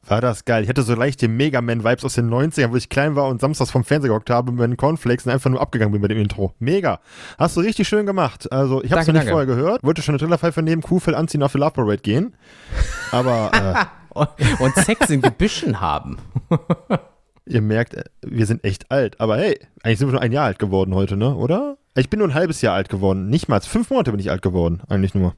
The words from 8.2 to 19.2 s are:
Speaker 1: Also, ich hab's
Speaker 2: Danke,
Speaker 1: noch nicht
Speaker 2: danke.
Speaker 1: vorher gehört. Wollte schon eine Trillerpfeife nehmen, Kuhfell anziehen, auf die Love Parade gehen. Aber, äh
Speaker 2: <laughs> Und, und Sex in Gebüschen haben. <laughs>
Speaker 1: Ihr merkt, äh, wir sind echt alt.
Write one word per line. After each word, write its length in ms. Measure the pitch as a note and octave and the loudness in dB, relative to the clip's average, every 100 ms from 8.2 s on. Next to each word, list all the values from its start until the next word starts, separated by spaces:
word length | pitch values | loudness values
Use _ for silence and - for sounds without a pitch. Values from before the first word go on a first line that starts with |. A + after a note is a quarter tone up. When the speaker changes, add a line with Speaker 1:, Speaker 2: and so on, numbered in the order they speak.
| C#3+ - - | -2 -4 -6
Speaker 1:
Also, 320 | C3 C3+ C3 | -2 0 0
ich 80 | B2 | 2
hab's 120 | E3+ | 2
Speaker 2:
Danke, 60 | D#3+ | 4
Speaker 1:
noch 40 | |
nicht 140 | D#3+ C#3 | 4 4
Speaker 2:
danke. 0 | |
Speaker 1:
vorher 140 | E3 C3+ | 0 2
gehört. 360 | B2 D3+ A#3 | 0 0 0
Wollte 200 | C#3+ E3 | 0 0
schon 100 | D3+ | 0
eine 80 | D3 | -2
Trillerpfeife 420 | D#3+ E3+ E3+ E3 | 0 0 0 0
nehmen, 180 | D#3+ E3 | 0 -2
Kuhfell 360 | - F3+ - C#3 | 0 0 2 0
anziehen, 260 | E3 D3 | 0 0
auf 80 | C#3 | 0
die 80 | C#3 | 0
Love 140 | D3 | -2
Parade 260 | - G#2+ G2+ | 0 0 0
gehen. 340 | - A2+ A3 _ _ - - - - - - | 0 -2 -2 _ _ -20 -10 -2 -2 -4 -4
Aber, 400 | A#2+ B2+ A#2 G#2+ | -2 0 0 2
äh 320 | A3 F#2+ D3 F#3+ - - | 0 2 0 -2 -6 -14
Speaker 2:
<laughs> 0 | - | -2
Und, 120 | D3 - B2+ - | -2 2 0 2
und 140 | C3 D#3+ | 2 2
Sex 340 | F#3 F#3 - | 0 2 2
in 120 | C#3+ | 2
Gebüschen 580 | - - G#3 - D#4+ G2+ | 2 2 -2 0 -4 -2
haben. 380 | F2 D2 C2+ B1+ - - - | -2 -4 -6 -12 -8 -8 -2
<laughs> 960 | E3 - F3 - A3 - _ _ _ | -4 -2 -6 -2 -6 -6 _ _ _
Speaker 1:
Ihr 160 | - B2 | -2 0
merkt, 340 | G#2+ A2 A#2 | 2 0 -2
äh, 100 | - - _ | -6 -16 _
wir 220 | - A#2+ G#2 | -8 -2 0
sind 160 | A2+ | 0
echt 300 | G2+ F#2+ - | -2 -6 -2
alt. 280 | C3+ A#2 - | 0 0 -2